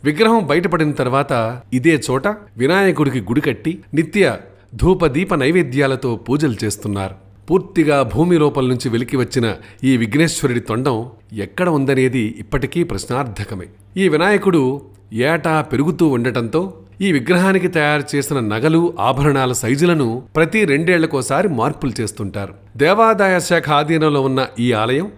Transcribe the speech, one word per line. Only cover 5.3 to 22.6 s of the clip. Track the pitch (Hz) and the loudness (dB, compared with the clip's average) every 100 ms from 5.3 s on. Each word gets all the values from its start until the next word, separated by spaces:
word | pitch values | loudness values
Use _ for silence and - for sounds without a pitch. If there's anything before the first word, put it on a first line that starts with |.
నైవేద్యాలతో | 165 131 180 151 131 139 131 131 113 | 0 2 2 0 0 0 0 -4 -6
పూజలు | - 143 151 107 | -2 0 0 0
చేస్తున్నారు. | 110 - - 98 95 - - - - | -4 -6 -6 -6 -6 -10 -20 -20 0
పూర్తిగా | 180 185 - 151 143 | 0 0 0 2 2
భూమి | 123 101 175 170 | 0 0 2 4
లోపల | 147 143 127 | 2 2 0
నుంచి | 127 131 | 0 -2
వెలికి | 113 120 135 | -2 -2 -2
వచ్చిన | 120 135 117 98 - - | -2 0 -2 -4 -12 -4
ఈ | - 131 | 0 2
విఘ్నేశ్వరుడి | 113 135 165 - 139 120 | 2 2 0 0 -2 -2
తొండం | - 110 135 113 123 - _ | -2 -2 0 -2 -6 -16 _
ఎక్కడ | 110 95 - 180 | -10 -10 -2 0
ఉందనేది | 151 135 131 131 127 110 117 | 0 2 2 2 0 -4 -6
ఇప్పటికీ | 101 139 131 165 | -6 -6 -4 -2
ప్రశ్నార్థకమే. | 170 98 - 123 135 98 101 95 85 - - 185 | -4 -4 -6 -4 -4 -8 -10 -10 -14 -20 -12 -2
ఈ | 190 | 0
వినాయకుడు | 151 185 208 196 170 127 139 - - - | 2 2 2 2 2 0 -2 -10 -20 -12
ఏటా | 107 127 165 165 156 | -2 0 0 0 -2
పెరుగుతూ | - 123 151 180 165 | -2 0 0 2 2
ఉండటంతో | 127 120 120 113 156 190 - - - | 2 0 -2 -2 -2 -4 -10 -20 -4
ఈ | 190 | 0
విగ్రహానికి | 147 117 180 190 190 175 | 0 2 2 2 2 0
తయారు | 160 147 147 139 143 | 0 0 0 -2 -4
చేసిన | 135 143 | -2 -2
నగలు, | 110 110 143 165 170 - | -2 0 2 2 0 0
ఆభరణాల | 107 131 147 139 131 | -2 2 2 2 0
సైజులను | 120 117 139 175 165 123 117 127 - | -2 -2 2 2 2 0 -2 -4 0
ప్రతి | 165 220 196 | 2 2 2
రెండేళ్లకోసారి | 143 165 175 160 147 123 139 196 | 2 2 2 2 -2 0 0 0
మార్పులు | 131 120 147 139 110 | 0 -2 -2 -6 -4
చేస్తుంటారు. | 110 - 101 98 98 - | -6 -6 -8 -8 -10 -14